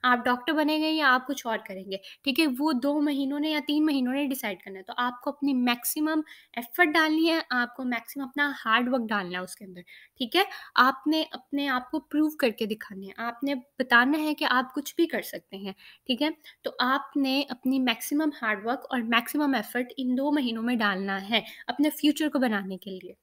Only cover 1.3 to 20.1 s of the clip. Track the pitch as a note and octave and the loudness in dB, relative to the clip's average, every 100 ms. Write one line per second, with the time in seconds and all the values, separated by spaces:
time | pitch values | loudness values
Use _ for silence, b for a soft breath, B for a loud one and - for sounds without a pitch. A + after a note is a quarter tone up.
1.3 | C4+ A#3+ G#3+ G#3+ F#3+ G3 F#3+ B B C#4 | -6 -4 -6 -6 -12 -8 -10 B B -2
2.3 | C4 D#4 B3 D#4 B3+ C#4+ D4 D4 C#4 C4+ | 2 2 2 0 2 2 2 2 0 -2
3.3 | D4 D#4 D4+ D4 D4 D#4 C#4 B3 C4+ C#4+ | -2 0 -2 0 2 2 2 0 0 -2
4.3 | - G#3+ F#3 G3+ F#3+ F#3+ - B3 B3 D4 | -2 -6 -8 -12 -16 -10 -2 -2 -2 -6
5.3 | C#4 C#4+ B3+ B3 B3 - D#4 D#4 D#4+ D#4 | -2 0 2 2 2 -2 0 2 0 -2
6.3 | B B A#3+ B3 - F4 E4 D#4 D#4 E4 | B B -10 -8 4 4 6 4 4 4
7.3 | E4 - B3 A#3+ - B3+ A#3 A3+ C#4 C4 | 2 0 -2 -2 -4 -4 -4 -6 -10 -6
8.3 | C#4+ C#4+ C4 A3+ A3+ B3 C4 A3 G#3 F3+ | -2 -2 -2 2 2 4 0 0 -2 -2
9.3 | F3+ F#3 - F#3+ F3+ - B B _ B3 | -6 -8 -12 -16 -16 -18 B B _ 0
10.3 | E4+ G4 B B - B3+ C4 D4+ D#4 - | 2 0 B B 4 4 4 0 2 0
11.3 | - _ C#4+ C#4+ B3+ B3+ D#4 - D4 D#4 | -8 _ -4 -2 -2 -2 -6 -2 2 2
12.3 | D4+ B3 G#3+ G#3+ G#3+ - F#3+ G3 - A#3 | 2 0 0 -4 -6 -8 -14 -14 -8 -8
13.3 | A#3+ C#4 C4+ - - B3 A#3+ B3+ D#4 D#4 | -4 -4 -4 -8 -6 4 6 6 2 0
14.3 | C#4+ D4 B3 B3+ D4 C#4 - E4 A3 - | 0 2 2 0 -6 -6 0 0 0 -6
15.3 | - _ G3 G3 F#3+ B B - B3 D4+ | -12 _ -10 -10 -12 B B -6 -2 -2
16.3 | D#4+ B B B3+ - B3 C#4 - D4 C4+ | -4 B B -10 -2 0 0 -2 -2 0
17.3 | C4+ C#4 B3 B3+ C4+ B3+ A3+ - D4 D#4 | 0 -2 -4 0 2 2 0 0 0 0
18.3 | - A3+ G#3 A3 B3+ - B3+ A3+ A#3 A#3 | -2 -4 -2 -2 -4 -2 -4 2 2 2
19.3 | D4 D4 B3+ - A#3+ B3 - B3+ | 0 2 0 -2 -4 -6 -4 -2